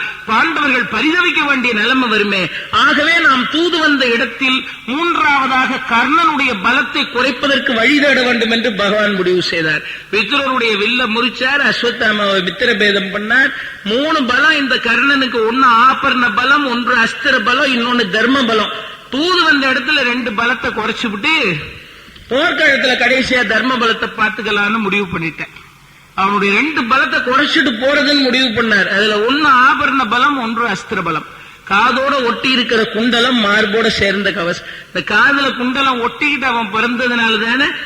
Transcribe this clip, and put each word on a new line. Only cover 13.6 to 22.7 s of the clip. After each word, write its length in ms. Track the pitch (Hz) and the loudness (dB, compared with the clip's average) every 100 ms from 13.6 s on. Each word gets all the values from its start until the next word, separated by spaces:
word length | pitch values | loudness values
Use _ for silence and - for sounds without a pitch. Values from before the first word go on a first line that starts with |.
| - - | -12 -10
மூணு 400 | 196 233 302 311 | -4 -2 0 0
பலம் 340 | 240 240 302 302 | 0 2 2 2
இந்த 180 | 277 247 | 0 -2
கர்ணனுக்கு, 720 | 233 - 277 285 254 240 220 | 0 0 2 2 0 0 0
ஒன்னு 200 | 247 247 | 2 4
ஆபரண 680 | 226 262 262 277 254 247 196 | 6 4 4 0 0 0 0
பலம், 320 | 247 294 269 | 2 2 2
ஒன்று 280 | 233 233 247 | -2 0 0
அஸ்திர 440 | 226 - 285 254 | 0 -2 0 0
பலம், 260 | 220 254 285 | 2 2 2
இன்னொன்னு 440 | 240 240 240 208 | 0 0 0 0
தர்ம 340 | 214 233 277 | 0 2 2
பலம். 280 | 233 220 202 - - - - | 2 0 -2 -6 -12 -16 -8
தூது 340 | 262 339 359 | -4 0 2
வந்த 240 | 330 285 269 | 4 4 2
இடத்துல 340 | 254 247 294 | 0 0 0
ரெண்டு 300 | 247 240 240 | 0 -2 -4
பலத்தை 400 | 208 233 254 262 | -2 -2 -2 -4
குறைச்சு 360 | 220 220 220 240 | -4 -4 -4 -6
விட்டு 460 | 202 285 320 226 151 - - - - - - - | -4 -2 0 0 -4 -8 -16 -20 -20 -20 -20 -4
போர்க்களத்துல 640 | 247 339 349 311 | 0 0 2 2